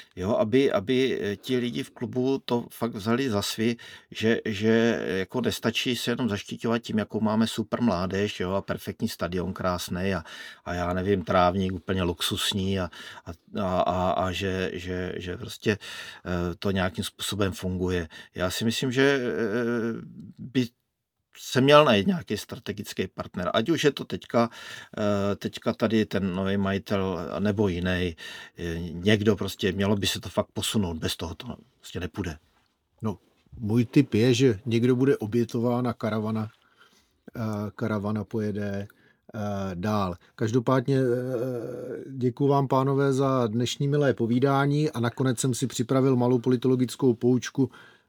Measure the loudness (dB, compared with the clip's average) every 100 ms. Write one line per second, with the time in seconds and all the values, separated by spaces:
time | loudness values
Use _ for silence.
0 | -16 -6 -2 0 4 4 4 2 2 2
1 | 2 0 -4 -4 -2 -2 -2 -4 -8 -8
2 | -6 -2 0 0 0 -2 -4 -6 -6 -4
3 | 0 0 2 0 0 0 0 -2 -8 -20
4 | -16 -2 2 2 0 0 4 4 4 2
5 | -2 -4 -4 -2 -2 0 -2 -2 -2 -2
6 | -2 -2 0 -2 -4 -6 -2 -2 0 -2
7 | -2 0 0 2 2 0 -4 -2 0 0
8 | 0 0 -2 -2 -2 -2 -2 -6 -8 -6
9 | -6 -4 -4 -2 -4 -2 -2 -2 -4 -4
10 | -2 -2 -6 -14 -18 -14 -8 -4 -2 -2
11 | 2 0 2 4 4 4 0 -2 -4 0
12 | 0 0 -4 -2 -2 0 0 0 -2 -8
13 | -18 -16 -16 -16 _ -6 0 2 2 2
14 | 2 2 0 -2 -2 -2 -2 -4 -6 -6
15 | -6 -6 -8 -10 -10 -4 0 0 -2 -14
16 | -16 -12 -6 -2 -2 -2 -2 0 0 -2
17 | -6 -6 -6 0 0 -2 -4 -2 0 0
18 | -4 -10 -14 -4 -2 0 -2 0 0 4
19 | 4 4 0 -2 0 0 0 -2 -2 -6
20 | -10 -16 -18 -14 -4 -2 -2 -4 _ _
21 | _ _ _ -18 -4 2 8 8 8 6
22 | 4 0 -2 -6 -6 -10 -8 -8 -8 -4
23 | -4 -6 -10 -6 -2 0 0 2 2 0
24 | -4 -10 -2 2 2 0 -16 -16 -12 -2
25 | 0 2 0 -2 -4 -4 -4 0 2 2
26 | 2 0 -2 0 0 0 0 -2 -2 -2
27 | 0 -4 -6 -2 0 2 2 0 0 0
28 | -2 -4 -12 -16 -16 -10 -8 -6 -6 -2
29 | 2 4 4 2 -2 -2 -2 0 0 0
30 | 0 -2 -4 -4 -4 -4 -2 0 -2 -2
31 | -4 -4 -8 -8 -12 -14 -18 _ -14 -8
32 | -6 -6 -6 -8 _ _ _ _ _ _
33 | -8 -8 _ _ _ -10 0 2 4 4
34 | 4 4 4 6 4 2 0 2 4 4
35 | 2 2 0 0 0 0 0 0 -2 -4
36 | -4 -2 -2 -4 -4 -10 _ _ _ _
37 | _ _ -16 -8 -6 -4 -6 -6 -4 -2
38 | -2 -4 -4 -4 -4 -4 -4 -6 -8 _
39 | _ _ -14 -8 -6 -4 -6 -4 -2 0
40 | 0 -4 _ -4 0 0 2 2 2 2
41 | 2 0 -2 -4 -4 -4 -8 -8 -10 -10
42 | -10 -4 -2 2 4 4 4 4 4 4
43 | 2 4 2 2 2 0 -2 -2 0 2
44 | 2 2 2 2 4 4 4 2 0 0
45 | -2 0 0 0 0 0 -2 -2 0 2
46 | 4 4 4 2 4 2 4 2 0 2
47 | 2 4 4 2 2 -2 -2 -4 -20 -20